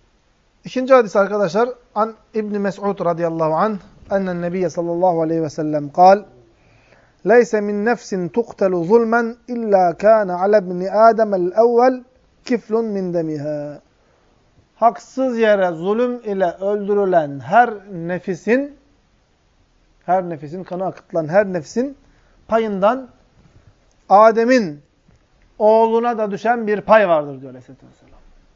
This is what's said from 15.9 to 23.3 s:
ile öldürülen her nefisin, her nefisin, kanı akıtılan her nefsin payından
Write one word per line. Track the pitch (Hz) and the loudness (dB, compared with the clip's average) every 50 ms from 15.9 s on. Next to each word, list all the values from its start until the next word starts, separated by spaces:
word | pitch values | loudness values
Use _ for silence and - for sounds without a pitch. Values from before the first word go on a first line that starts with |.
| 208 226 247 247 247 240 | -2 0 0 -2 -4 -6
ile | 226 214 202 190 190 170 | -8 -6 -2 -2 -2 -2
öldürülen | 165 - 190 196 208 208 202 196 208 202 202 190 180 170 151 143 143 139 | -2 -4 -4 -4 -4 -2 -2 -2 0 0 0 2 2 2 0 0 -4 -10
her | 117 131 185 233 247 233 220 202 190 208 | -6 0 2 2 2 2 0 -8 -14 -16
nefisin, | 196 165 165 170 180 170 - - 185 156 - 202 233 262 285 285 277 _ _ _ _ _ _ _ _ _ _ _ _ _ _ _ _ _ _ _ _ _ _ _ _ _ _ | -14 -10 -8 -8 -8 -8 -6 -8 -8 -6 -2 0 0 0 0 -4 -10 _ _ _ _ _ _ _ _ _ _ _ _ _ _ _ _ _ _ _ _ _ _ _ _ _ _
her | - 180 190 180 175 | -2 -2 -2 -2 -4
nefisin, | 165 139 151 143 160 190 175 | -8 -10 -12 -12 -14 -14 -12
kanı | - 185 175 190 | -10 -8 -8 -6
akıtılan | 175 - - - _ - 170 160 147 | -8 -8 -10 -14 _ -6 -6 -4 0
her | 165 202 214 | 0 0 0
nefsin | 190 180 175 143 - - 226 254 285 269 - _ _ _ _ _ _ _ _ _ - | 0 -2 -6 -8 -6 -4 -4 -4 -4 -8 -14 _ _ _ _ _ _ _ _ _ -2
payından | 214 226 226 208 202 190 190 214 247 269 262 240 _ _ _ _ | -2 -2 0 -2 -2 0 0 0 0 0 -4 -12 _ _ _ _